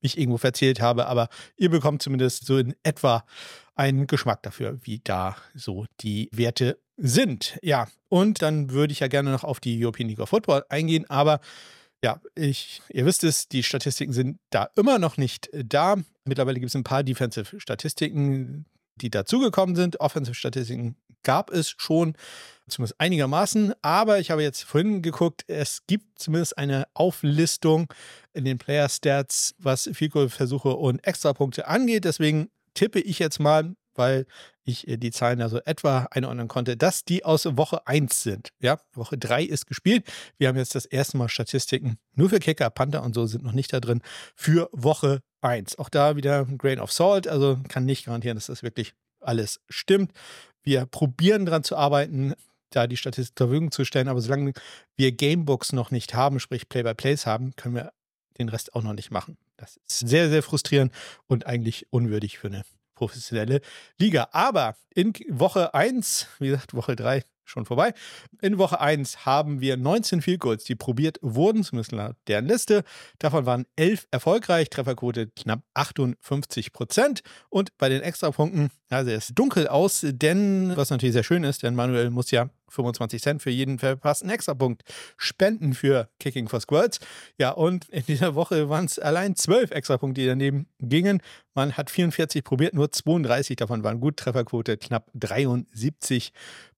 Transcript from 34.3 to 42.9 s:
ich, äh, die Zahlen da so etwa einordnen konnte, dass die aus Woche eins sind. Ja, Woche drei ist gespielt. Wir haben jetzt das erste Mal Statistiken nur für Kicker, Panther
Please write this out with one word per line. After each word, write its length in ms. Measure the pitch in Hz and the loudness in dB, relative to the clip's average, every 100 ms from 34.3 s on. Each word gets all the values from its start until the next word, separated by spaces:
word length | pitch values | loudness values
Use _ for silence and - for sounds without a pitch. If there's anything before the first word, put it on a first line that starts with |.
| - - _ | -12 -20 _
ich, 240 | - 120 - | -6 -6 -6
äh, 100 | 117 | -4
die 140 | 120 | -4
Zahlen 280 | - 120 123 | 0 0 0
da 100 | 113 | -2
so 100 | 120 - | -2 -4
etwa 420 | 165 147 131 127 | -2 0 0 0
einordnen 360 | 131 127 120 117 | -4 -4 -6 -6
konnte, 300 | 127 120 117 | -4 -4 0
dass 260 | 160 - | 0 0
die 220 | - 175 160 | -2 -2 2
aus 200 | 156 165 131 | 2 2 0
Woche 300 | 160 165 - | 0 -2 0
eins 360 | 147 135 - | 0 2 0
sind. 260 | 117 101 - - | -2 -6 -10 -2
Ja, 200 | 123 156 _ | 0 0 _
Woche 240 | 120 113 135 | -12 -8 -6
drei 260 | 117 123 | 0 0
ist 220 | 165 151 - | 0 -4 -6
gespielt. 400 | - 180 226 - - - - | 0 4 4 2 -12 -16 0
Wir 100 | 131 | 2
haben 100 | 131 | 2
jetzt 180 | 123 131 | -2 -6
das 100 | - | -2
erste 320 | 135 143 135 | -2 0 0
Mal 120 | 117 | -2
Statistiken 680 | - 113 131 - 131 127 110 _ | -2 -4 -4 -2 -2 -2 -6 _
nur 160 | - 185 | 2 4
für 100 | 202 | 4
Kicker, 300 | 160 151 120 | 2 0 0
Panther 340 | - 139 | 0 -2